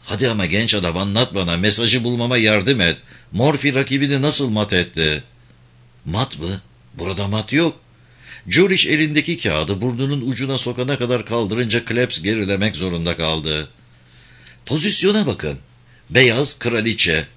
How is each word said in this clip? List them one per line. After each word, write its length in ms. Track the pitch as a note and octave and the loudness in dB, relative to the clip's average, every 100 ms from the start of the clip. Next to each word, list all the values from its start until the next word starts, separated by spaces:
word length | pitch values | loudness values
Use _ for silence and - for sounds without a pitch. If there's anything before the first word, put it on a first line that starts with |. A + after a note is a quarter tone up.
"Hadi 260 | - G#2 B2 | -8 -2 0
ama 160 | A2 F2+ | 0 0
genç 280 | F#2+ A2+ | 0 0
adam, 240 | G#2+ F2+ E2+ | 0 0 -2
anlat 380 | G2+ G2+ B2+ G2 | -2 0 0 0
bana, 220 | F2 E2+ | -2 0
mesajı 460 | G2+ G#2 A#2 A#2+ | 2 2 2 0
bulmama 340 | A#2 A#2+ A#2+ B2 | 0 -2 0 2
yardım 440 | G#2+ G#2+ F#2+ C3+ | 4 2 2 2
et. 160 | F2 D#2+ - - - | 2 0 -8 -20 -10
Morphy 420 | F2+ C3 C#3+ C3+ | 2 2 2 0
rakibini 480 | C3 C3+ C3+ C#3 C#3 | 0 0 0 0 0
nasıl 280 | C#3+ D3 C3+ | 2 2 0
mat 240 | G#2+ G#2 | 0 2
etti?" 500 | F#2 E2+ - D#2+ D2+ - - - - - _ - - - | 0 0 0 0 0 -8 -20 -20 -20 -20 _ -20 -18 -6
"Mat 340 | F2 C3 - | -2 -2 -4
mı? 220 | E2 F#2+ - _ - | -6 -6 -10 _ -20
Burada 340 | - - F#2 G2+ | -10 -6 -4 -2
mat 260 | G#2+ G#2+ | -2 0
yok." 260 | C#3+ E3 - _ _ - - - - - | 0 0 -2 _ _ -20 -20 -20 -18 -2
Juric 420 | - F#3 F#3 - | 2 4 4 2
elindeki 480 | D3+ D#3 D3 D3+ E3+ | 2 0 0 -2 -2
kağıdı 440 | A2 D#2 D#2 G2 | 0 0 -2 -2
burnunun 500 | A#2+ A#2 C3+ C#3+ A#2+ | -2 -2 -2 -2 -4
ucuna 260 | B2 C3 C3+ | -4 -2 -2
sokana 400 | - A#2+ B2+ C#3 | -4 -4 -4 -2
kadar 280 | A#2+ B2 G#2 | 0 -2 -2
kaldırınca 600 | A#2 G#2+ A2 B2 A#2 A2+ | -2 -2 0 0 0 0
Klebs 360 | A#2 B2+ - | 0 0 0
gerilemek 540 | E2 A2 G2 G2 G#2+ G#2 | -2 0 0 0 0 -2
zorunda 420 | F#2+ E2+ E2+ D#2+ | -4 -2 -2 -2
kaldı. 520 | D#2+ D#2+ D#2 D2+ D2+ _ - - - - - - - - - | 0 0 -2 -4 -6 _ -20 -20 -20 -20 -20 -20 -20 -20 -4
"Pozisyona 600 | D3+ G#3 - F#3 G#3 E3+ | 0 2 4 2 2 0
bakın. 320 | G#2 D2+ C#2 - _ _ - - | -2 -6 -8 -14 _ _ -20 -2
Beyaz 500 | - B2+ A2+ D3 - | 4 6 4 0 -2
kraliçe." 680 | A#2+ A#2 A2 G#2+ - D#2+ C#2 | -2 0 0 0 2 0 -2